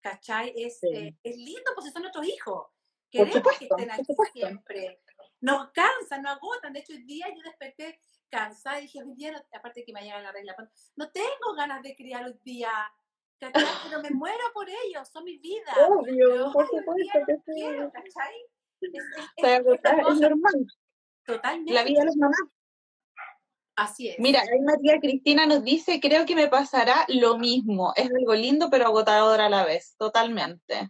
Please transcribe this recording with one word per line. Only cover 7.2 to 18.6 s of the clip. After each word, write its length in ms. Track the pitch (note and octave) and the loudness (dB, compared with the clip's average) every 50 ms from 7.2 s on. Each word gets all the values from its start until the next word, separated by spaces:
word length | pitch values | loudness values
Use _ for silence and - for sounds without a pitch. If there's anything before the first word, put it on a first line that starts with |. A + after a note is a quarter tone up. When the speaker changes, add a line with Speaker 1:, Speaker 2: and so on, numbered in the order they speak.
| F4 G#4 | -14 -14
Speaker 1:
yo 120 | F#4 E4 D#4+ | -14 -16 -20
desperté 580 | E4 - _ C#4 C4+ C4 - D4+ D#4+ E4 _ _ _ _ _ _ _ | -20 -20 _ -20 -20 _ -18 -18 -18 -18 _ _ _ _ _ _ _
cansada 500 | - A3+ G#3+ G#3 G#3+ _ _ C4+ C#4+ C#4+ | -8 -8 -8 -8 -12 _ _ -10 -10 -10
y 40 | D4 | -12
dije, 160 | - _ C#4 C#4 | -16 _ -20 -18
"Hoy 120 | C#4 B3 | -18 -18
día 160 | B3 D4 D#4 | -16 -14 -14
no", 80 | D#4 D4 - _ - | -14 -16 -18 _ -20
aparte 260 | G#3+ - A#3+ A#3+ A#3+ A#3+ | -20 -20 -18 -18 -18 -20
que 80 | A#3 G#3 | -18 -18
me 80 | G3+ G3+ | -18 -16
llega 180 | G#3 G3+ G3+ | -16 -16 -16
la 100 | G3+ G3 | -16 -16
regla, 240 | G3 G3+ G3 G3+ F#3+ F#3 A3 _ _ _ _ _ _ | -18 -18 -18 -18 -18 -20 -20 _ _ _ _ _ _
"no 160 | - D4+ D4+ | -14 -14 -12
tengo 420 | _ F4+ G#4 B4+ C#5 C#5 B4+ A4+ G4+ | _ -8 -6 -6 -8 -8 -8 -8 -6
ganas 260 | D4+ C#4+ C#4+ C4+ C4+ | -6 -8 -8 -8 -12
de 140 | B3 C4+ C4+ | -14 -18 -20
criar 280 | _ B3+ B3+ B3+ A#3+ B3 | _ -18 -14 -14 -12 -12
hoy 120 | B3 A#3+ _ _ | -14 -16 _ _
día", 280 | B3+ B3 A#3+ A#3 A3+ A3 G#3+ G#3+ G#3 _ _ _ _ _ _ _ _ _ _ | -16 -12 -10 -8 -6 -6 -6 -8 -8 _ _ _ _ _ _ _ _ _ _
¿cachai? 400 | C#4 - - D4+ D4+ - - - | -18 -2 0 0 0 0 -4 -10
Pero 200 | - D#4 D4+ D#4 | -12 -10 -10 -10
me 80 | D4 D4 | -8 -6
Speaker 2:
<laughs> 120 | C#4 C4 | -8 -6
Speaker 1:
muero 220 | D4+ F4 A4 A#4 B4 A#4 A4+ | -6 -8 -8 -6 -8 -8 -8
por 140 | G#4 G4+ F#4 | -10 -12 -12
ellos, 380 | F#4 A4+ B4+ G4+ E4 D4 C4 | -10 -10 -10 -10 -10 -12 -16
son 160 | - _ D#4+ E4+ | -16 _ -18 -16
mi 140 | F4+ E4 | -16 -18
vida. 360 | D4 - E4 G4 A4 - D4 A#3+ C4 D4 F4 | -16 -14 -12 -12 -12 -10 -2 4 4 6 6
Speaker 2:
Obvio, 400 | G#4 F4 B3+ B3 C4 B3+ B3+ B3 | 6 2 0 -2 2 6 6 6
Speaker 1:
Pero 220 | B3 B3 C4 C#4+ | 6 2 -2 0
Speaker 2:
por 140 | C#4 C#4+ D4+ | 2 0 0
Speaker 1:
hoy, 40 | B4 A#4 D#4 G4 | 2 -2 -6 -4
hoy 140 | E4 E4+ F#4+ F4+ | -4 -4 -4 -4
día 100 | G4 G4+ | 0 0
Speaker 2:
supuesto 60 | D4+ | 0
Speaker 1:
no 60 | C#4+ | 0
Speaker 2:
que 80 | - D4 | 0 -4
sí. 140 | D4 _ D#4+ D#4 | -4 _ -12 -10
Speaker 1:
quiero, 360 | D#4 D#4 D#4 D4 C#4+ C#4+ C#4+ | -8 -8 -8 -8 -8 -8 -10
¿cachai? 440 | _ - G4+ F#4+ _ E4+ C#4 D4 A4+ A#4+ A#4+ _ _ _ | _ -14 -20 -18 _ -12 -12 -12 -12 -18 -20 _ _ _